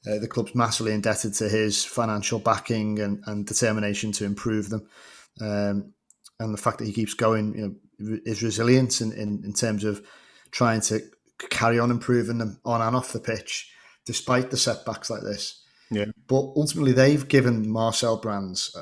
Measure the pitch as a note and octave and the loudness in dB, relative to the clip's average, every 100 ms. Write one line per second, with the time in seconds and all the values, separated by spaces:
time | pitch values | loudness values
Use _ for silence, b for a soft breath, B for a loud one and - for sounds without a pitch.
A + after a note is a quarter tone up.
0 | - G#2+ A2 - G#2+ B2 A#2 - A2+ G#2+ | -6 -4 -4 -4 -2 2 2 2 0 0
1 | A2 G#2+ A2 G2+ G#2+ A2 G#2+ G#2 - - | 0 0 -2 -2 0 2 2 0 -2 -2
2 | A2+ G#2 G2+ A2+ A#2 A2 - A2+ G#2+ G#2+ | -2 0 -2 -2 2 0 0 -2 0 0
3 | G#2 G2+ - G#2 G2+ - A#2 G#2+ G#2 G2+ | -2 -2 -4 -6 -4 0 2 2 0 -2
4 | A2 G2+ G2+ G2+ A#2 A2 G2 G#2+ - B | -4 -4 -4 -4 -2 -2 -2 -6 -8 B
5 | B B B - A2 G#2 G2+ G2+ G2+ _ | B B B -10 -4 0 0 -2 -4 _
6 | _ _ - - A2 G#2 A#2+ G#2 G#2+ G#2 | _ _ -20 -8 -6 -2 -2 -2 -4 -4
7 | G#2+ - A2 A2 G#2+ G#2 G#2 G2+ _ - | -4 2 2 2 0 -4 -6 -8 _ -14
8 | G#2+ A2 A2+ A2 A2+ G2+ A#2 B2+ B2+ - | -8 -8 -6 -4 -2 0 6 6 6 0
9 | A2 G#2 G#2 G2+ G#2 G2+ A#2 G#2+ G#2+ G2+ | -4 -4 -6 -6 -4 -2 0 0 -2 -4
10 | - b b b b - A#2+ A2 - A2 | -10 b b b b 0 2 2 0 -2
11 | - _ _ - - - A#2 A#2 A#2+ A#2+ | -4 _ _ -16 -6 2 4 4 2 0
12 | - B2 G#2+ A#2 A2 G2 - A#2 A2+ B2 | 2 2 2 -2 -4 -6 -2 0 2 0
13 | A#2+ A2 - A2 - - - b b b | -2 -6 -4 -6 -4 -10 -10 b b b
14 | - A#2 - B2+ B2+ B2 - A2 - G#2+ | -8 -6 0 2 2 0 0 -2 -4 -8
15 | - G#2+ G2+ G2+ - - b b b G#2+ | -6 -8 -6 -6 -8 -12 b b b -2
16 | G#2 - - C3 C3+ - D3 E3 C#3 B2 | -2 -6 0 2 2 0 0 2 4 6
17 | C3+ D3 C#3 C#3 B2 A#2 G#2+ A2+ A2+ - | 6 6 4 4 6 2 0 0 0 2
18 | A#2+ A2+ A2+ G2+ G2 F2+ - F2 | 0 0 -2 -4 -6 -6 -8 -8